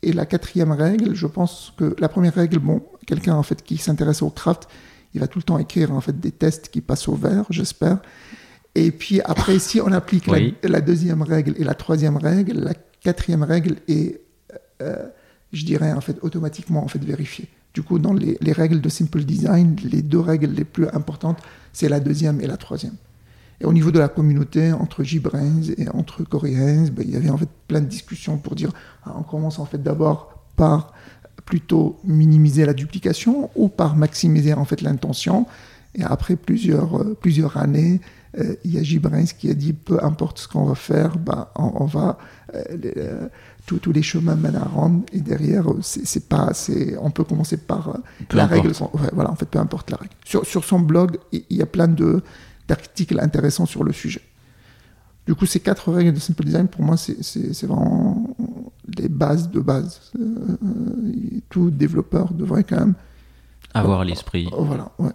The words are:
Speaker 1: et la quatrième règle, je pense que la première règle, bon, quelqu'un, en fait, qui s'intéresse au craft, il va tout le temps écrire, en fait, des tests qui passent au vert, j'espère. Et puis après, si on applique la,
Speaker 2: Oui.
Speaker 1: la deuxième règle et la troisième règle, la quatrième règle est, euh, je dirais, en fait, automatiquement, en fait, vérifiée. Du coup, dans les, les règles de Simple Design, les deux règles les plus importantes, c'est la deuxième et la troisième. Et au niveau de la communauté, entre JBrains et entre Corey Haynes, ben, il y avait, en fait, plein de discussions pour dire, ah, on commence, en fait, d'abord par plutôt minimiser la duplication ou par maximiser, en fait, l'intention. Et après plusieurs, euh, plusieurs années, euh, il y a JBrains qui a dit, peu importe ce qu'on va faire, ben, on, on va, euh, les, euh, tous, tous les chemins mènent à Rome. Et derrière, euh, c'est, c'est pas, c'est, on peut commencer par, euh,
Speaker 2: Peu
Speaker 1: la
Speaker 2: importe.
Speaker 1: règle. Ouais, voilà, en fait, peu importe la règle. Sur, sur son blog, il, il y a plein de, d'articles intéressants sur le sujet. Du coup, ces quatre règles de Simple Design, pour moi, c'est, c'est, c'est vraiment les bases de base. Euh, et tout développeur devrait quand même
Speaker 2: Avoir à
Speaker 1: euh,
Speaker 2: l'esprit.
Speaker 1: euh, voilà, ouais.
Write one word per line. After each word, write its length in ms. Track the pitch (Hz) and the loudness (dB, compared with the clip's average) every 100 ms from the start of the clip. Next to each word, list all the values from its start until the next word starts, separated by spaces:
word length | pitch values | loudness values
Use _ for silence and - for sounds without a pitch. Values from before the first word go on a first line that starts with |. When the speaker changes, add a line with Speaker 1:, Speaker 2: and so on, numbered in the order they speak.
Speaker 1:
et 100 | 165 | 0
la 100 | 170 | 0
quatrième 480 | 165 175 - 185 160 | 0 -2 -2 -2 0
règle, 420 | 147 160 214 214 | 2 2 2 0
je 120 | 196 165 | -2 -4
pense 480 | 156 180 - - - | -2 -2 -2 -20 -2
que 180 | 151 - | -2 0
la 100 | 156 | -2
première 260 | - 175 | 2 2
règle, 240 | 180 170 160 | 2 2 2
bon, 240 | 143 160 - - - | 2 -2 -4 -20 -6
quelqu'un, 280 | 139 - | -2 0
en 80 | 156 | 0
fait, 200 | 143 147 | 0 -4
qui 140 | - 156 | -6 -6
s'intéresse 460 | - 151 156 151 | -2 0 0 0
au 80 | 151 | -2
craft, 360 | - - 165 - - - - _ | -2 -2 -2 -4 -20 -20 -20 _
il 60 | - | -6
va 80 | 143 | -4
tout 100 | 185 | -4
le 60 | |
temps 140 | 165 160 | -2 -2
écrire, 340 | 147 - 151 | 0 0 0
en 80 | 139 | 0
fait, 180 | 143 147 | -2 -4
des 140 | 170 | -6
tests 380 | - 160 156 - | 0 0 0 -6
qui 100 | - | -8
passent 280 | - 135 - | -4 -4 -2
au 60 | |
vert, 300 | 147 - 202 208 | -2 0 0 0
j'espère. 480 | 165 - - 160 190 - - - - - - _ | -4 -4 -2 0 0 -4 -20 -20 -20 -20 -20 _
Et 160 | 165 165 | 0 2
puis 300 | 156 - 196 | 0 0 0
après, 380 | - 160 - 190 | 0 -2 2 2
si 240 | - 220 | 2 0
on 100 | 196 | 2
applique 340 | 190 - 180 - | 0 2 0 2
la, 100 | - | 2
Speaker 2:
Oui. 160 | 110 - | 2 0
Speaker 1:
la 180 | 185 - | 0 0
deuxième 400 | 147 175 175 160 | 2 2 2 0
règle 320 | 156 156 147 151 | 0 0 0 -2
et 40 | |
la 100 | 156 | -2
troisième 420 | 147 - 160 151 147 | -4 -2 0 2 2
règle, 420 | 156 185 190 190 | 2 2 2 -2
la 140 | 147 165 _ _ | -4 -6 _ _
quatrième 400 | - 175 - 165 | -2 -2 0 0
règle 340 | 151 165 170 156 - | 2 2 0 -2 -2
est, 360 | 156 156 - _ _ _ - _ _ | 0 0 -4 _ _ _ -20 _ _
euh, 160 | - - - - _ _ _ | -8 -8 -10 -18 _ _ _
je 140 | 156 156 | -8 -2
dirais, 260 | 151 156 | 0 0
en 80 | 151 | -2
fait, 160 | - - | -4 -6
automatiquement, 600 | 165 165 156 - - 156 | -6 -4 -6 -8 -4 -2
en 60 | 143 | -2
fait, 160 | 143 | -6
vérifiée. 420 | 143 147 143 - - _ _ | -6 -6 -8 -10 -16 _ _
Du 80 | - | -10
coup, 160 | 151 175 | -2 0
dans 160 | 151 | 2
les, 240 | 196 165 - | 0 0 -2
les 120 | 156 | 0
règles 280 | 156 160 160 | 0 2 2
de 80 | 156 | 0
Simple 340 | - 160 165 | -2 -2 -2
Design, 540 | 147 160 160 175 175 156 | -2 -2 2 4 4 2
les 160 | 127 151 | -2 -2
deux 180 | 151 165 | 2 0
règles 260 | 170 160 147 | 2 0 0
les 140 | - | -2
plus 240 | - - 160 | -4 0 0
importantes, 420 | 151 151 151 160 165 - - - | 0 -6 -6 -4 -4 -8 -20 -20
c'est 160 | - 156 | -4 0
la 100 | 143 | 0
deuxième 400 | 143 147 156 147 | 0 0 0 0
et 60 | - | -2
la 100 | - | -6
troisième. 380 | - - - 220 - - - - - - | -8 -8 -8 -12 -20 -20 -20 -20 -20 -4
Et 60 | 151 | 4
au 80 | |
niveau 160 | 165 156 | 4 6
de 80 | 160 | 4
la 100 | 147 | 2
communauté, 640 | - 151 143 139 156 160 | 2 2 4 0 2 2
entre 320 | 160 151 - | 2 -2 -4
JBrains 560 | 139 160 135 147 143 160 160 - | -2 -2 -2 -2 0 0 -2 -4
et 140 | 160 | -4
entre 340 | - - - | -4 -6 -6
Corey 280 | 160 147 143 | -4 -2 -2
Haynes, 340 | 131 139 151 160 | 0 2 4 2
ben, 160 | 127 - | 0 -4
il 60 | |
y 40 | 127 | 0
avait, 120 | 151 | 0
en 80 | 147 | 0
fait, 140 | 165 - _ | -2 -8 _
plein 140 | 151 | -2
de 40 | 143 | -2
discussions 520 | 240 - - - 151 | -6 -12 -12 -6 -6
pour 160 | 147 | -6
dire, 160 | 147 - - - - | -6 -6 -6 -16 -20
ah, 100 | - - | -16 -12
on 40 | |
commence, 340 | 160 156 156 156 | -8 -4 -4 -6
en 80 | 143 | -8
fait, 160 | 147 | -6
d'abord 500 | 143 151 156 151 - - - - | -4 0 0 0 -6 -20 -8 2
par 380 | 160 151 - - - - - - | 4 4 -2 -14 -20 -20 -20 -20
plutôt 540 | - 180 - 165 156 - | -4 -4 2 2 2 -2
minimiser 600 | 190 156 156 156 151 143 | 0 4 8 8 6 6
la 80 | 147 | 4
duplication 800 | 139 151 185 185 165 233 277 269 | 2 -4 -4 -2 0 2 0 -2
ou 140 | - 208 | 2 0
par 260 | - 160 | 2 2
maximiser, 600 | 151 151 - 170 156 147 | 4 2 2 2 4 4
en 100 | 151 | 2
fait, 160 | 143 - | 0 -2
l'intention. 680 | 147 143 151 143 - 208 240 - - - _ | -2 -2 -2 -4 0 0 0 -6 -20 -20 _
Et 80 | 233 | -6
après 340 | - - - 180 | -2 -2 0 -2
plusieurs, 600 | - 226 190 151 160 175 | 0 0 2 2 2 0
euh, 160 | 214 214 | -2 0
plusieurs 380 | 180 151 156 143 | 2 2 2 0
années, 420 | 143 147 165 180 - - - - | 2 4 4 2 -2 -20 -16 -6
euh, 160 | - - | -4 -4
il 80 | - | -4
y 40 | 165 | -2
a 40 | |
JBrains 440 | 151 160 151 151 165 | 0 0 2 0 0
qui 240 | - - | -2 -2
a 40 | |
dit, 200 | 147 147 | 0 -2
peu 280 | 151 - 165 | -4 -2 0
importe 360 | 151 156 160 - | 0 -2 -4 -6
ce 100 | - | -6
qu'on 160 | 156 | -2
va 100 | 143 | 0
faire, 440 | 135 - 151 160 160 | -2 0 0 2 -2
ben, 300 | 170 - - - | -4 -6 -6 -4
on, 140 | 113 | -4
on 100 | - | -2
va, 320 | 139 151 185 - - - - | -2 0 -2 -2 -10 -20 -14
euh, 80 | - - 170 | -10 -10 -8
les, 140 | - - | -8 -6
euh, 320 | 147 - - - - - - | -8 -8 -10 -14 -20 -20 -6
tous, 120 | 170 | -4
tous 140 | - | 0
les 100 | 156 | 2
chemins 340 | 151 165 165 160 | 2 0 2 2
mènent 200 | 156 156 | 2 0
à 80 | |
Rome. 380 | - 156 160 175 - | -2 2 4 4 2
Et 80 | - | -4
derrière, 500 | 143 147 151 196 165 | -2 0 2 2 2
euh, 80 | - | 0
c'est, 240 | - - - | -2 -6 -4
c'est 220 | - - | -6 0
pas, 260 | - - | 2 2
c'est, 420 | - - - - - | -2 -2 -2 -2 -2
on 120 | 151 | -4
peut 140 | 151 | -2
commencer 340 | 160 156 160 156 | -2 0 -2 -4
par, 300 | - - 160 | -4 -4 -4
euh, 80 | - - - - | -10 -12 -16 -2
Speaker 2:
Peu 100 | - | 2
Speaker 1:
la 60 | |
Speaker 2:
importe. 180 | 151 165 | 4 4
Speaker 1:
règle. 200 | - - - | 4 0 -4
Ouais, 160 | 151 147 | -2 -2
voilà, 180 | - - | 0 -2
en 60 | 160 | -2
fait, 100 | 156 | -2
peu 120 | - | 0
importe 320 | - - - | 0 -4 -8
la 80 | - | -10
règle. 160 | - - | -10 -18
Sur, 220 | - 196 - | -2 -2 0
sur 180 | 190 | -4
son 160 | - 185 | 2 2
blog, 380 | 165 165 180 165 - | 4 4 4 0 -6
il, 120 | 170 - | -8 -4
il 60 | - | -2
y 40 | |
a 40 | 156 | -2
plein 220 | 180 170 | 2 4
de, 340 | 160 165 196 - - - - - | 4 4 2 0 -18 -20 -20 -4
d'articles 500 | 151 - - 170 - | -4 -4 -6 -2 2
intéressants 460 | 151 147 143 - 170 | 2 2 0 0 -2
sur 180 | - | 0
le 80 | 151 | -2
sujet. 300 | 143 - - _ _ _ - - - _ _ _ _ - | -2 -6 -10 _ _ _ -20 -20 -20 _ _ _ _ -4
Du 80 | |
coup, 100 | 160 190 | 0 0
ces 140 | - | 0
quatre 320 | - 190 - | -2 -2 0
règles 220 | 175 175 | 4 4
de 40 | 147 | 2
Simple 260 | - 165 | -2 -2
Design, 240 | 147 160 180 | 0 0 0
pour 140 | - | 0
moi, 140 | 151 165 | 0 2
c'est, 260 | - - | 0 -8
c'est, 300 | - - - | -8 -6 -6
c'est 140 | - - | -6 -4
vraiment 680 | - - - - - 233 254 - - - _ - - | 0 0 2 0 0 -4 -6 -10 -10 -16 _ -14 -6
les 120 | - | -4
bases 400 | 143 147 156 170 | 0 0 0 0
de 100 | 170 | -2
base. 500 | 135 135 175 - - 233 | 0 -2 -4 -10 -16 -6
Euh, 380 | 226 226 - - 202 - 233 - 220 - - - | -6 -4 -4 -4 -4 -4 -4 -4 -4 -4 -6 -8
et 60 | - | -6
tout 200 | 185 175 | 0 0
développeur 640 | 139 147 160 - 170 180 | 2 0 0 -2 -2 -2
devrait 320 | 170 185 214 | -2 -2 0
quand 160 | 196 240 | 0 2
même 140 | 220 185 - - - - - - - | 2 0 -4 -20 -20 -20 -20 -20 -6
Speaker 2:
Avoir 260 | 117 98 95 | 0 2 2
à 20 | |
Speaker 1:
euh, 40 | 92 | 0
Speaker 2:
l'esprit. 420 | 85 - 90 87 | -4 -6 -4 -4
Speaker 1:
euh, 80 | - | -2
voilà, 280 | 151 139 - - | -2 -4 -8 -4
ouais. 140 | 165 | -4